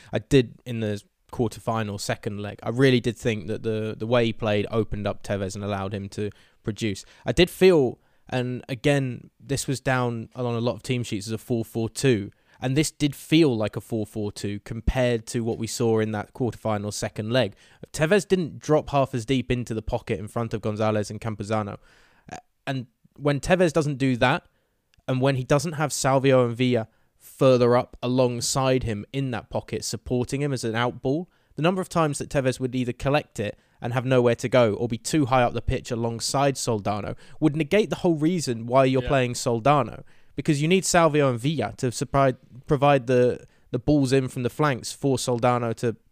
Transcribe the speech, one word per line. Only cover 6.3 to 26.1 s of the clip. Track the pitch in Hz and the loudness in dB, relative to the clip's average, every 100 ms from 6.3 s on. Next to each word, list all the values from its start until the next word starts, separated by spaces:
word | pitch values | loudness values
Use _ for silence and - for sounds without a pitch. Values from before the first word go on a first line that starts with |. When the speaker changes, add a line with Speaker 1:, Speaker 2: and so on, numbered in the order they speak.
| - _ _ | -8 _ _
Speaker 1:
produce. | - 104 110 95 - - - | -10 -4 -4 -4 -10 -10 -2
I | |
did | 123 180 | 2 2
feel, | - 185 165 123 - _ _ - | 6 6 6 4 -2 _ _ -6
and | 127 123 123 - | -4 -4 -6 -8
again, | 123 147 143 131 120 - _ | -2 0 2 0 -8 -16 _
this | 113 135 - | -6 -6 -4
was | 131 | -4
down | 139 127 123 117 107 - | 0 0 0 -4 -10 -6
on | 120 | -4
a | 117 | -2
lot | 120 113 | -2 -4
of | |
team | - 123 | -4 -4
sheets | 117 104 104 | -2 -6 -6
as | |
a | 110 | -10
four | - 117 110 | -4 -4 -4
four | 117 113 | -4 -6
two, | - 135 107 98 _ _ - | 0 2 2 -2 _ _ -8
and | 131 135 | -2 0
this | 151 | 0
did | - 147 | 0 -2
feel | - - 160 151 113 | -2 2 4 4 2
like | 104 113 | -2 -4
a | |
four | - 113 104 | -6 -6 -4
four | 110 104 | -6 -6
two | - 101 104 | -6 -8 -8
compared | - 117 - 131 123 117 - | -10 -4 -2 0 0 0 -4
to | 123 | -4
what | 113 104 | -4 -4
we | 113 | -6
saw | - 117 110 | -2 2 2
in | 110 | 0
that | 104 101 | -4 -8
quarterfinal | - 120 - 110 104 104 | -6 -6 -4 -4 -4 -4
second | - 107 - 107 | -6 -8 -6 -2
leg. | 127 104 - _ _ - | 0 0 -4 _ _ -14
Tevez | - 156 202 - | -4 2 2 2
didn't | 190 151 120 | -2 -2 -8
drop | - 151 - | 0 0 2
half | 143 131 | -2 -2
as | 123 110 | -4 -2
deep | 131 - | -2 0
into | 123 113 | -4 -4
the | 110 | -6
pocket | - 120 - 110 | -4 -6 -4 -6
in | 104 | -6
front | 120 117 | -6 -6
of | 110 | -4
Gonzalez | 110 104 110 107 101 | -4 -2 0 0 -4
and | 107 | -8
Campuzano. | 117 104 101 107 101 107 _ _ _ _ - | -8 -8 -4 -4 -4 -10 _ _ _ _ -20
Uh, | - _ _ - | -20 _ _ -8
and | 135 113 _ _ - | -6 -8 _ _ -4
when | 143 143 | -2 -2
Tevez | - 175 175 | 2 2 4
doesn't | 165 147 127 | 2 -2 0
do | 135 120 | 0 2
that, | 127 170 _ _ _ _ _ _ - | 2 0 _ _ _ _ _ _ -4
and | 131 | 0
when | 135 131 | 0 0
he | |
doesn't | 127 147 165 | 2 0 0
have | 151 147 | -4 -4
Salvio | - 135 | -2 2